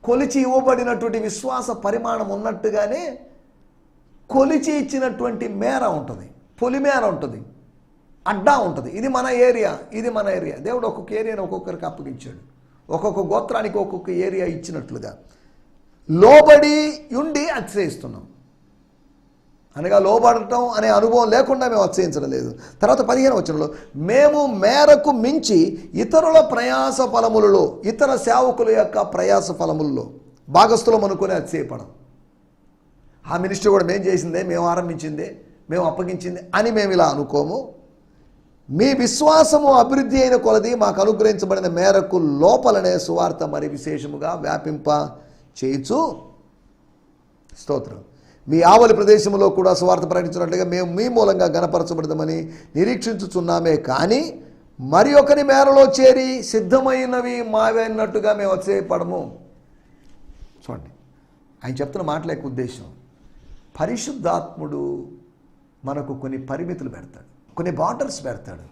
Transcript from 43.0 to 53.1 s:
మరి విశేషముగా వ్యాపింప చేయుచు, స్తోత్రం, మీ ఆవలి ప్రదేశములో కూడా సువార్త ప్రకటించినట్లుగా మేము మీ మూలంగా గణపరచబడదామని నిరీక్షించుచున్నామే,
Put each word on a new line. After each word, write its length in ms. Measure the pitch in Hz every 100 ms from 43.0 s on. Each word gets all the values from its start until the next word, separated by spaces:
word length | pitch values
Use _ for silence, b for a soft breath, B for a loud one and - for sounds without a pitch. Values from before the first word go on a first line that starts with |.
| - 170 175 160
మరి 240 | 156 151 147
విశేషముగా 680 | 143 - 151 147 147 151
వ్యాపింప 540 | 170 147 156 156 151 147 147 147 - b b b -
చేయుచు, 580 | 131 139 135 247 320 190 - _ _ _ _ _ _ _ _ _ _ _ _ -
స్తోత్రం, 440 | - 139 98 110 - b b b -
మీ 140 | 156
ఆవలి 320 | 170 214 233
ప్రదేశములో 560 | 214 202 214 208 202 196
కూడా 240 | 185 185
సువార్త 380 | 175 180 180 165
ప్రకటించినట్లుగా 540 | 180 170 175 170 180 180
మేము 280 | 175 180
మీ 140 | 170 247
మూలంగా 380 | 233 208 185 180
గణపరచబడదామని 1080 | 160 175 175 165 165 156 156 160 165 160 B B 143
నిరీక్షించుచున్నామే, 1000 | 196 247 226